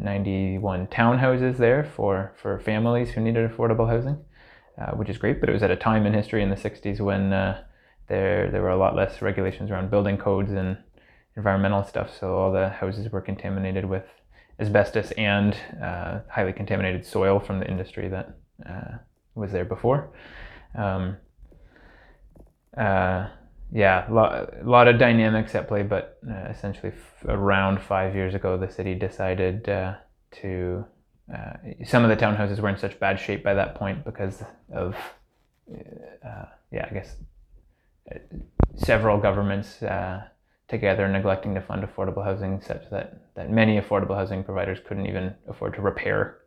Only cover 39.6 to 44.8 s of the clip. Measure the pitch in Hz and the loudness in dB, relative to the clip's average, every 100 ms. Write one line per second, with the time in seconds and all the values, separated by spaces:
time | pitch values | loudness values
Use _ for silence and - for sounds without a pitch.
39.6 | 110 - 104 95 92 95 - _ _ _ | -6 -8 -6 -4 -4 -8 -12 _ _ _
40.6 | - 113 101 95 98 98 98 95 104 92 | -8 0 2 2 2 2 0 0 -2 -6
41.6 | - 98 98 - 95 98 98 98 95 95 | -4 -6 -6 -4 -4 -2 -4 -4 -4 -4
42.6 | - - - 98 - - _ 95 - 110 | -6 -10 -8 -8 -8 -12 _ -10 0 4
43.6 | 110 104 - 101 98 98 98 95 95 95 | 6 4 2 0 0 -2 -2 -4 -4 -4
44.6 | 95 92 | -4 -4